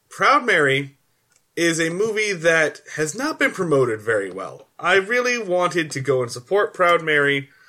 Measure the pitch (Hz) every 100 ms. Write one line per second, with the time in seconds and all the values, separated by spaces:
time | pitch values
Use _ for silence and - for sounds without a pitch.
0 | _ - 202 285 247 180 139 135 139 _
1 | _ _ _ _ _ - 170 160 165 175
2 | 220 208 208 185 165 160 151 - - -
3 | 156 202 294 302 269 - 175 139 123 110
4 | 107 110 98 92 87 67 - - 165 190
5 | 190 247 247 240 202 180 175 175 156 139
6 | 131 131 120 123 - 196 202 - 175 170
7 | 160 147 143 139 139 _